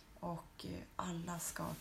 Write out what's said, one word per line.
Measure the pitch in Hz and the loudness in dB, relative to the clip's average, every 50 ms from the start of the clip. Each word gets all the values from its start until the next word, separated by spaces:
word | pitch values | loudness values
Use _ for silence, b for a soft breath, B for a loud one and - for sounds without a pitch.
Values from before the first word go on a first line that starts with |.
| B B - - | B B -8 -4
Och, | - 175 170 160 - - - - - | -2 0 0 -2 -4 -8 -8 -6 -2
eh, | - - - - - - | -2 -2 -2 -4 0 0
alla | - 185 180 170 165 170 170 175 170 | 2 2 4 2 2 2 2 0 2
ska | - - - - 165 - 156 - | 0 0 2 2 2 2 2 0